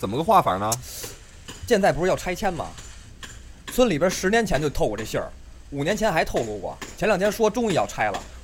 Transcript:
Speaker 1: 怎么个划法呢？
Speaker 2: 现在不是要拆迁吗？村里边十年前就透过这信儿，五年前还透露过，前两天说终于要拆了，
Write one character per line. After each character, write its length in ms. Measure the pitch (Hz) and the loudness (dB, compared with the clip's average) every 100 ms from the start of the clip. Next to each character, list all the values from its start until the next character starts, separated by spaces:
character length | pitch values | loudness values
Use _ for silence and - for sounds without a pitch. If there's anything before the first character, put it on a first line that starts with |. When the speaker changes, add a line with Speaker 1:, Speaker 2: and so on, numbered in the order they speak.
Speaker 1:
怎 80 | 190 | -4
么 80 | 139 | 0
个 80 | |
划 160 | 170 196 | 6 6
法 160 | - 92 | 6 2
呢？ 160 | - 127 - - - - - - - - - | 0 -4 -6 -12 -12 -14 -18 -20 -18 -8 2
Speaker 2:
现 140 | 208 | 4
在 100 | 190 | 4
不 120 | 143 | 4
是 40 | 180 | 2
要 60 | |
拆 180 | 147 180 | 0 -2
迁 220 | 180 196 | -2 -2
吗？ 140 | 156 82 - - - - - - - - - - | -2 -6 -10 -16 -16 -18 -18 -16 -16 -18 -18 -2
村 180 | - 247 | 4 4
里 80 | 147 | 4
边 100 | 180 | 2
十 220 | - 185 | 2 2
年 160 | 233 220 | 2 2
前 160 | 143 | 0
就 80 | 151 | 0
透 160 | - 143 | 0 0
过 100 | 107 | -2
这 80 | |
信 140 | 110 131 | -4 -4
儿， 100 | - - - - - | -6 -10 -18 -20 -10
五 120 | 139 | -4
年 140 | 156 214 | -2 0
前 160 | 214 | 2
还 120 | 165 | 2
透 140 | 190 175 | 0 -2
露 140 | 113 104 | -2 -4
过， 200 | 87 - - - | -8 -10 -12 -2
前 120 | 202 | 0
两 100 | 185 | 2
天 120 | 208 | 2
说 200 | 202 214 | 2 2
终 180 | 247 226 | 2 0
于 60 | |
要 100 | 143 | 2
拆 240 | 98 - 107 | 0 -2 -2
了， 100 | 95 - - | -2 -8 -12